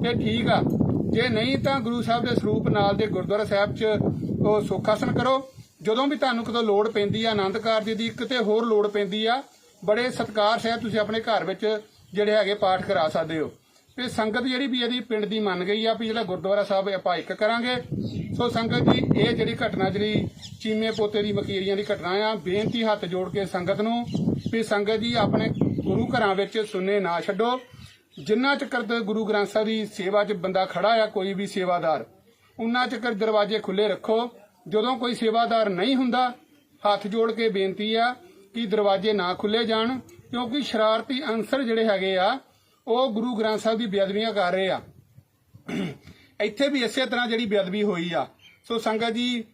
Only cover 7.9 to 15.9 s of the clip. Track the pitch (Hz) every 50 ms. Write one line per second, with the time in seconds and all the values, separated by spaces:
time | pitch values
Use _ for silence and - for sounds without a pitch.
7.9 | 220 202 226 233 226 - 240 - 262 247 220 202 208 226 233 233 214 208 208 208
8.9 | 208 208 202 185 196 214 220 220 240 269 - - - _ _ _ _ _ - 180
9.9 | 214 233 247 254 - - 233 226 214 214 208 208 233 - - 226 233 226 233 220
10.9 | 190 220 208 202 220 226 220 233 220 190 165 180 190 180 220 214 214 208 214 -
11.9 | _ _ - - - 196 208 208 214 214 202 190 208 202 208 190 185 185 - -
12.9 | 196 180 160 156 - 175 160 160 165 160 143 - - _ _ _ _ _ _ _
13.9 | _ - 247 240 - - 214 220 214 247 240 269 254 247 277 262 254 247 240 233
14.9 | 247 247 - - 226 214 208 185 214 220 208 196 180 180 180 185 208 220 220 220